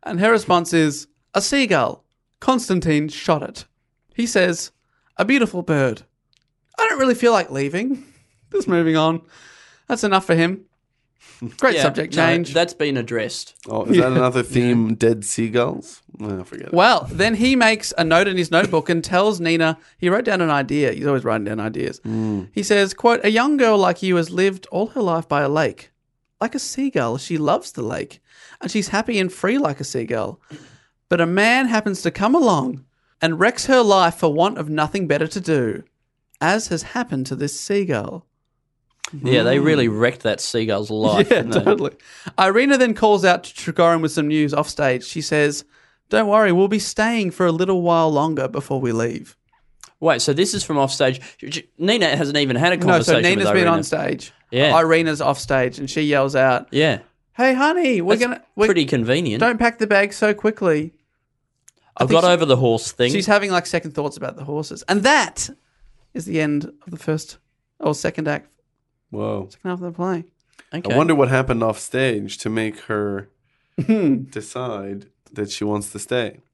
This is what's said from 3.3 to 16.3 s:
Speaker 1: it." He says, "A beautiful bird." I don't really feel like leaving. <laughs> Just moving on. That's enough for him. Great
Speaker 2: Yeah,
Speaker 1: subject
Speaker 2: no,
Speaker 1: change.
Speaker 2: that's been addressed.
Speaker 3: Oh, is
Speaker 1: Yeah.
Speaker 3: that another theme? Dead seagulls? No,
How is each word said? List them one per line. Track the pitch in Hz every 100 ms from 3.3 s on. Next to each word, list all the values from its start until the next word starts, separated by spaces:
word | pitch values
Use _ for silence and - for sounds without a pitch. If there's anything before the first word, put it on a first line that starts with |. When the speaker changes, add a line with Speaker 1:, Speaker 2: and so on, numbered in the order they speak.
| 156
Speaker 1:
it." | - - - _ _ _ _
He | - 233
says, | 202 185 165 - _ _ _ _ -
"A |
beautiful | 190 277 233 180
bird." | 170 151 131 113 - _ _ _ _ _ _ -
I | 453
don't | 320
really | 262
feel | 240 240
like | 220 175
leaving. | 135 139 170 240 269 - _ _
<laughs> | _ _
Just | 403 381
moving | 175 160 160
on. | 160 165 _ - - - - _ _
That's | 240
enough | 214 190 185
for |
him. | 165 165 190 - _ _ _ _ _ _ - 120 -
Great | 262 165
Speaker 2:
Yeah, |
Speaker 1:
subject | 135 139 156 147
Speaker 2:
no, | 165
Speaker 1:
change. | 170 160
Speaker 2:
that's | 147 175
been | 175 151 135
addressed. | 113 117 104 - - _ -
Speaker 3:
Oh, | 110
is | 104 180
Speaker 1:
Yeah. | 127
Speaker 3:
that | 127
another | 127 127
theme? | 117 131 120 120 110
Dead | 117 117 110
seagulls? | 101 - 113 113 120 - - - _ -
No, | 107